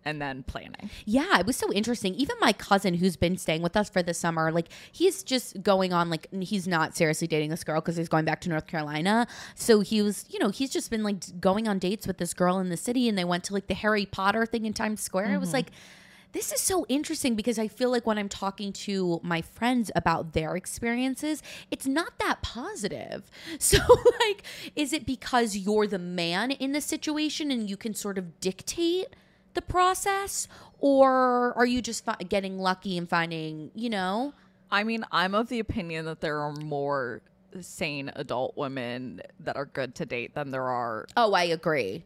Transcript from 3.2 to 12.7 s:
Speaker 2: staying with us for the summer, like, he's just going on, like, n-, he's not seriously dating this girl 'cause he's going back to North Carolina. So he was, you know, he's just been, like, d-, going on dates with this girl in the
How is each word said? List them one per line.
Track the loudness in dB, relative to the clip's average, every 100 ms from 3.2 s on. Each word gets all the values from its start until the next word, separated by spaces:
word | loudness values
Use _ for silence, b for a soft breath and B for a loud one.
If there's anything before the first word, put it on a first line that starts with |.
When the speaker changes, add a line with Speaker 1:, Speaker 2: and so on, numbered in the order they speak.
| 0 0
Speaker 2:
staying | 0 0
with | 2 0
us | 0
for | 0
the | 0
summer, | 0 -2 2 2
like, | 2 -2 B B
he's | 0 2 2
just | -2 -2 -2 -4
going | 2 4 4
on, | 2 2
like, | 0 -4
n-, | -6
he's | -2 -2 2
not | 2 2
seriously | 2 2 2 0
dating | 0 0
this | -4
girl | -2 -2
'cause | 0 -4
he's | 2
going | 2 2
back | -2
to | -2
North | -4 -2
Carolina. | -6 -4 0 2 4 2 B B -8
So | 6 6
he | 6 2
was, | 2 -2 -8
you | 0
know, | 0
he's | 0 -2
just | -2 -4
been, | -4
like, | -2 -4
d-, | -8 -2
going | 2 2 0
on | 0
dates | 0 -2 -6
with | -4
this | -6
girl | 2 2 2
in |
the | 0